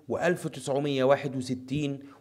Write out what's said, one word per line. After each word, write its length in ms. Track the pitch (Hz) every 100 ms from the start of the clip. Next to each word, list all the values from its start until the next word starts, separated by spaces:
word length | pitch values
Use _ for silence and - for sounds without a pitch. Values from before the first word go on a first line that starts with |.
| -
وألف 380 | - 170 175 156
وتسعمية 580 | 131 147 139 147 135
واحد 320 | 131 139 143 131
وستين 640 | 127 123 - 147 143 139 - -